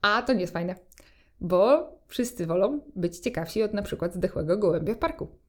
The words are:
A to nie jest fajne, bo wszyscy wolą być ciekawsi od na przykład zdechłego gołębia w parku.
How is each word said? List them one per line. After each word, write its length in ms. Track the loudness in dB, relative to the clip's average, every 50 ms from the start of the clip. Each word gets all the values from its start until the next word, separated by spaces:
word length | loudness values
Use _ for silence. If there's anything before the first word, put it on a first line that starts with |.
| 4
A 200 | 4 2 2 2
to 100 | 2 0
nie 80 | 0
jest 120 | 0 -2 -4
fajne, 240 | -4 -4 -4 -6 -8 -14 _ -20 -20 -20 -20 _ _ _ _ _ _
bo 500 | -4 2 4 6 6 8 6 4 4 -2 -12 -20 _
wszyscy 400 | _ -4 -4 -4 -4 -2 -6 -4
wolą 340 | 0 2 2 2 2 0 -2 -8 -10 -6
być 220 | -4 -4 -4 -4 -2
ciekawsi 440 | -6 -4 -4 -4 -6 -4 -2 -2 -2
od 120 | 0 -2
na 80 | -4 -4
przykład 320 | -4 -6 -4 -4 -6 -4
zdechłego 440 | -2 -4 -2 -2 -2 0 0 0 2
gołębia 360 | 4 2 2 2 0 -2 -2
w 40 | -2
parku. 300 | -2 -4 -4 -4 -10 -12 -12 -20 _